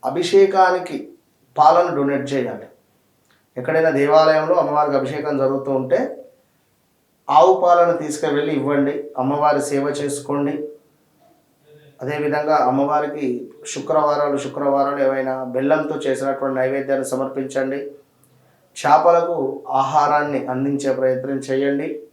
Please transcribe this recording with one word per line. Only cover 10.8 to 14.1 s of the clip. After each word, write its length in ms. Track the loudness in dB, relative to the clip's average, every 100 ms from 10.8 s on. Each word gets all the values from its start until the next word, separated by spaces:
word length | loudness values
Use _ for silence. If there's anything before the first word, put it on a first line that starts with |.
| _ _ _ _ _ _ _ _ _ -20 -20 _
అదేవిధంగా 540 | -8 -4 -2 -2 2 2
అమ్మవారికి 920 | 2 2 2 0 -2 -4 -4 -4 -8 -16 -12
శుక్రవారాలు, 640 | -12 -2 0 2